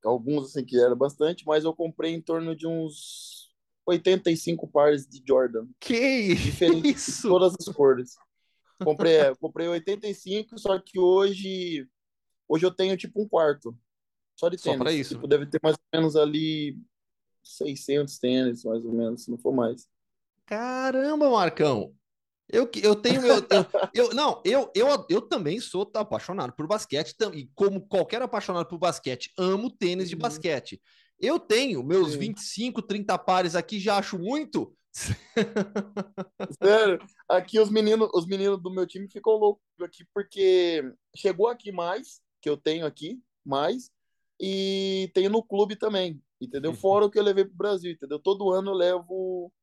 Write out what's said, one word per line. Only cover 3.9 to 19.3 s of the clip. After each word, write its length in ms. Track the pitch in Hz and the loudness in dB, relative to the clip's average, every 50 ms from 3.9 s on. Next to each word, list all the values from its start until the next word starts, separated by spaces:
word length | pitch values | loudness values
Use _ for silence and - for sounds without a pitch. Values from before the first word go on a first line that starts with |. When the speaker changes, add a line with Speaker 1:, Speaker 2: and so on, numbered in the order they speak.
| 180 170 165 185 185 190 - 175 | -2 0 2 2 2 2 2 0
Speaker 1:
e 60 | 165 | -2
cinco 320 | 160 - 165 170 - - 151 | 0 -2 -4 -4 -4 -6 -2
pares 380 | _ 147 147 147 147 143 139 | _ 4 6 6 4 2 -2
de 160 | _ - 139 _ | _ -20 -20 _
Jordan. 400 | - 131 131 131 123 117 113 113 127 127 _ | 2 2 2 2 2 -2 -6 -8 -10 -18 _
Speaker 2:
Que 540 | - - 247 226 247 277 269 254 214 190 170 | -6 -2 0 2 2 2 2 2 2 2 0
Speaker 1:
Diferentes, 760 | - - - - - - - 339 165 - 294 269 - - - | 2 0 -2 0 2 4 4 4 4 4 0 0 0 -4 -8
Speaker 2:
isso? 200 | - - - 226 | -8 -4 0 2
Speaker 1:
todas 260 | 185 185 185 180 175 - | 4 6 6 4 2 0
as 160 | - 202 196 | -10 -10 0
cores. 400 | - 143 135 131 123 127 127 - _ _ _ _ _ _ _ _ _ _ _ _ _ 190 | 4 6 6 6 4 0 -10 -14 _ _ _ _ _ _ _ _ _ _ _ _ _ -2
Comprei, 320 | 156 151 147 - 165 160 | -2 0 2 4 6 6
é, 180 | 156 147 135 131 | 6 6 4 2
comprei 320 | _ - 156 - - 170 | _ -6 -8 -6 -4 -4
oitenta 400 | 170 175 170 160 190 202 208 220 | -2 -4 -4 -2 -4 -6 -4 -6
e 80 | 214 202 | -8 -8
cinco, 440 | - - 185 190 214 214 _ - 220 | -8 -8 -6 -6 -6 -6 _ -14 -8
só 200 | - 208 190 190 | -2 -2 -2 -2
que 200 | 190 - - 185 | -2 -6 0 2
hoje, 880 | 180 180 185 190 196 202 202 185 196 190 190 185 180 175 165 143 131 _ _ _ _ _ _ _ _ _ _ _ _ | 4 6 6 6 4 2 0 -2 -6 -8 -6 -6 -6 -6 -6 -8 -8 _ _ _ _ _ _ _ _ _ _ _ _
hoje 200 | _ 147 156 170 | _ 0 2 2
eu 40 | 185 | 0
tenho, 260 | 180 - 190 190 196 | 2 2 0 0 0
tipo, 240 | 180 - - - 226 | -2 -4 -8 -4 -4
um 60 | 214 | -4
quarto 500 | 208 - 165 160 151 143 147 _ 117 117 120 _ _ _ _ _ _ _ _ _ _ _ | 0 2 2 4 2 2 -2 _ -16 -16 -16 _ _ _ _ _ _ _ _ _ _ _
só 120 | - - 175 | -2 -2 -2
de 100 | 170 175 | -2 -2
Speaker 2:
Só 60 | - 160 - | -2 -2 0
Speaker 1:
tênis. 60 | 131 | 0
Speaker 2:
pra 140 | 127 151 160 | 0 0 0
isso. 220 | 151 135 - - | -2 -2 -4 -8
Speaker 1:
Tipo, 120 | 117 131 | -10 0
deve 200 | 139 147 147 143 | 2 2 2 2
ter 120 | 143 - 160 - | -2 -4 0 2
mais 120 | 156 151 | 2 0
ou 240 | - _ _ - 160 | 0 _ _ -2 0
menos 160 | 160 156 147 | 0 2 4
ali 640 | 156 151 151 151 151 160 156 156 151 151 147 139 - - _ _ _ _ _ _ _ _ _ _ _ _ | 4 2 4 2 -2 -2 -2 -4 -4 -4 -6 -8 -10 -18 _ _ _ _ _ _ _ _ _ _ _ _
seiscentos 760 | - - - 156 151 139 135 - - 139 147 147 139 - - | -20 -10 -8 -6 -6 -6 -8 -4 -2 0 0 0 -2 -6 -4
tênis, 460 | - 123 127 127 131 127 120 120 - | 0 0 2 2 2 0 -2 -4 -6
mais 200 | 117 113 117 117 | -4 -4 -4 -4
ou 80 | 113 113 | -4 -2
menos, 320 | 113 117 113 117 117 - | -2 -2 -2 -4 -8 -8
se 60 | - | -10